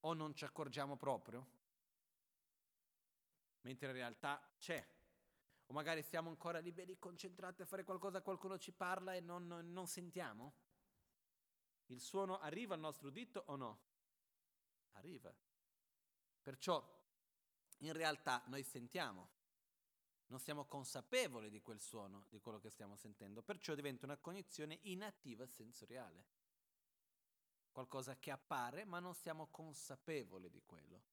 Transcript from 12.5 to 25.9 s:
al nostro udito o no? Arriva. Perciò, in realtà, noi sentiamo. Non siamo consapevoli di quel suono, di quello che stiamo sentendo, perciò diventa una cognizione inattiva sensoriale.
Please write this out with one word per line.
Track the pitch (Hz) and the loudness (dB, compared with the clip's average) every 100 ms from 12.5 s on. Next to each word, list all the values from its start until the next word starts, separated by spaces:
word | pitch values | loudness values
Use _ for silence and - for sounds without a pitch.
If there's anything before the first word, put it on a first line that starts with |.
| 170 233 170 | 0 0 2
al | |
nostro | 156 143 139 | 0 -2 -6
udito | 139 247 - - | -6 -4 -4 -2
o | 139 | -2
no? | 123 107 _ _ _ _ _ _ _ _ _ _ _ | 0 -4 _ _ _ _ _ _ _ _ _ _ _
Arriva. | 104 151 107 87 - _ _ _ _ _ _ _ _ _ _ | -14 -10 -10 -10 -14 _ _ _ _ _ _ _ _ _ _
Perciò, | - 131 - 160 - - _ _ _ _ _ _ _ - | -10 0 6 6 6 -20 _ _ _ _ _ _ _ -6
in | 151 | 0
realtà, | 160 160 147 - 123 123 | 6 6 6 6 6 4
noi | 135 | -2
sentiamo. | 131 131 120 180 143 92 - _ _ _ _ _ _ _ _ _ _ | -2 -4 0 4 4 2 -8 _ _ _ _ _ _ _ _ _ _
Non | 127 | -6
siamo | 131 147 139 | 0 0 0
consapevoli | 143 127 135 - 254 214 120 107 | -2 -2 -4 4 6 6 2 -4
di | 107 | -8
quel | - 107 | -8 -8
suono, | - 113 98 101 101 | -6 -4 -6 -8 -12
di | 110 | -10
quello | 117 107 | -6 -6
che | 107 | -8
stiamo | - 101 101 | -10 -10 -10
sentendo, | 110 104 101 104 | -12 -10 -10 -8
perciò | 117 160 - 147 | -6 -4 0 0
diventa | 143 123 135 | 0 -2 -4
una | 143 | -4
cognizione | - 190 185 - 151 160 | -4 -6 -6 -4 -4 -4
inattiva | 208 185 208 - 143 110 127 | -2 0 -2 -4 -8 -6 -6
sensoriale. | - 113 120 107 | -8 -10 -12 -8